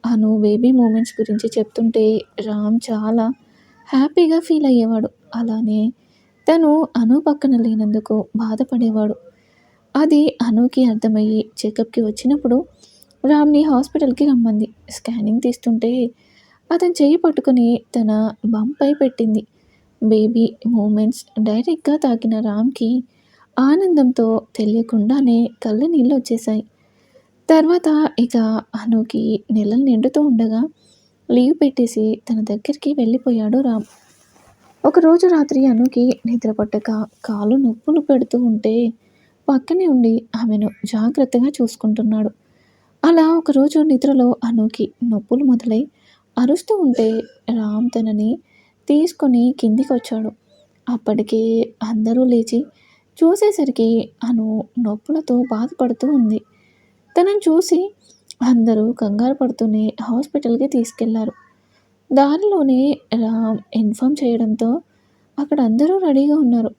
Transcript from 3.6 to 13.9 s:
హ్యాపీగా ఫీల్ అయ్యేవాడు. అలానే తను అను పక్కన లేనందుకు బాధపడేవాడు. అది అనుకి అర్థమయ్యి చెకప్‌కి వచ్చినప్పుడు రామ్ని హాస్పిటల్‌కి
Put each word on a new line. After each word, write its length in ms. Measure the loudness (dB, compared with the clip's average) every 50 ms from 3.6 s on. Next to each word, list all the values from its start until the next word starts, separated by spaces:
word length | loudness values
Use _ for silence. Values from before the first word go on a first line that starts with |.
| _ _ _ _ _
హ్యాపీగా 520 | -2 0 0 0 2 2 2 2 2 2 -2
ఫీల్ 260 | 0 0 0 0 2
అయ్యేవాడు. 440 | 2 2 2 2 0 0 -2 -4 -4 _ _ _ _ -8
అలానే 580 | -6 -6 -4 -4 -4 -2 -2 -2 -2 -2 -2 -4 _ _ _ _ _ _ _ _ _ _ 2
తను 380 | 2 4 4 4 2 2 0 -2 -2
అను 220 | -2 2 2 2 2
పక్కన 420 | 2 0 -2 0 0 0 0 0
లేనందుకు 640 | 0 0 -2 -2 -2 -2 -2 -4 -2 -2 -4 -4 -4 -4 -6
బాధపడేవాడు. 800 | -6 -4 -4 -4 -4 -4 -2 -2 0 0 0 0 0 -2 -2 -4 -8 -14 -20 _ _ _ _ _ _ _ _ _ _ _ _ -2
అది 420 | 0 2 4 4 4 4 2 0 -2
అనుకి 440 | -2 0 2 2 2 2 2 2 2
అర్థమయ్యి 640 | 2 0 0 -2 0 0 0 0 0 0 -2 -4 -6 _ -8 -8
చెకప్‌కి 360 | -6 -4 -4 -6 -4 -2 -2
వచ్చినప్పుడు 640 | -2 -2 -6 -4 0 0 0 0 0 0 0 0 -2 -4 _ _ -20 _ _ _ -20 _ _ _ 0
రామ్ని 380 | 2 2 4 4 4 4 4 2
హాస్పిటల్‌కి 600 | 2 2 0 0 -2